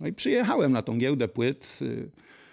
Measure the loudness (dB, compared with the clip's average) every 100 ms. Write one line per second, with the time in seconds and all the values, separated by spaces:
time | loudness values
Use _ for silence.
0 | -8 -2 2 2 2 2 4 2 0 0
1 | 0 2 0 0 0 0 -8 -8 -6 -6
2 | -8 -14 -20 -20 -20